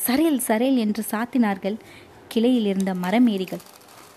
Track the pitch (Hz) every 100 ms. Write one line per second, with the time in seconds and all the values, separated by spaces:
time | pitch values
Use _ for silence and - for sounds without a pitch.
0 | - 254 330 277 - 220 254 262 214 208
1 | 214 214 240 269 220 196 190 220 - -
2 | - - - - 233 254 208 196 190 185
3 | 180 214 247 202 180 170 - - - -
4 | -